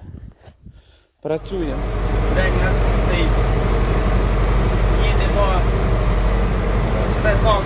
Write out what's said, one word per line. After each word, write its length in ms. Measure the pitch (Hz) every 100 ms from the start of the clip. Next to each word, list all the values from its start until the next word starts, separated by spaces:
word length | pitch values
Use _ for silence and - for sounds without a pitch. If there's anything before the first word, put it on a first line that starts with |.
| - - - - - - - - - - _ _
працюємо. 600 | 147 160 - 190 151 - - - - - -
День 180 | - - -
наступний. 600 | - - - - - - - - - - - - - - - - - - - - - - - -
Їдемо. 420 | - - 190 202 196 180 - - - - - - - - - - - - - - - -
Все 180 | 214 202
так 180 | 220 202